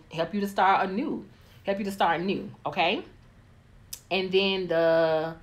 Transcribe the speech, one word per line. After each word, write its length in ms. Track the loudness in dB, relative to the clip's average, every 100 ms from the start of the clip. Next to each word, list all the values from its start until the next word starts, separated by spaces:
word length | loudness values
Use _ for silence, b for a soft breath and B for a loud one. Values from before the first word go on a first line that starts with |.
| -10
help 220 | -6 -4
you 80 | -2
to 60 | -4
start 420 | 2 4 4 2
anew. 340 | -2 -4 -6 -10 B B B
Help 140 | -6 -4
you 80 | -4
to 60 |
start 300 | -2 0 0
new, 280 | -2 -4 -6 -10 -8
okay? 380 | -2 0 0 -6 -20 -20 -20 -20 -20 -20 -20 -20 -18 -6
And 220 | -4 2
then 360 | 2 2 0 0
the 680 | 2 4 4 4 2 -2 -8